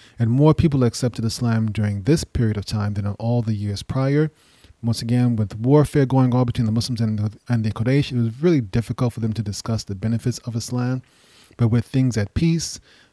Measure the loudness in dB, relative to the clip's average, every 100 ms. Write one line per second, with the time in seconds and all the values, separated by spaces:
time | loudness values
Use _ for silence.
0 | -16 -4 0 4 4 4 2 4 2 0
1 | -4 -2 -4 -2 0 0 0 -2 -2 -2
2 | 0 0 0 -2 0 -2 -4 -4 -2 -4
3 | -6 -4 -2 0 0 -2 -4 -6 -4 -2
4 | 2 2 0 _ _ _ -20 -6 -4 -2
5 | 0 2 2 2 -2 -2 4 4 4 2
6 | 2 2 4 2 0 0 0 0 -2 -2
7 | -2 -2 -4 -6 -4 -2 -2 -2 0 2
8 | 0 0 -2 0 2 2 0 -4 -2 -2
9 | -2 -2 -4 -4 -6 -6 -4 -6 -4 -6
10 | -2 -2 -2 -6 -6 -8 -4 -4 -2 -4
11 | -8 _ _ _ _ 0 2 2 0 0
12 | 2 0 -2 0 0 0 -4 -12 _ _
13 | _